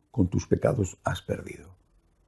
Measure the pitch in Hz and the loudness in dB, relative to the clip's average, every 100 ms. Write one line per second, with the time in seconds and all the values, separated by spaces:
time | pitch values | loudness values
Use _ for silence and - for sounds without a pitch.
0 | _ - 92 98 - - - - 95 - | _ 0 2 2 0 2 2 2 0 -2
1 | - 95 - 95 - - - - _ _ | -4 -4 -4 -6 -6 -14 -18 -20 _ _
2 | _ _ | _ _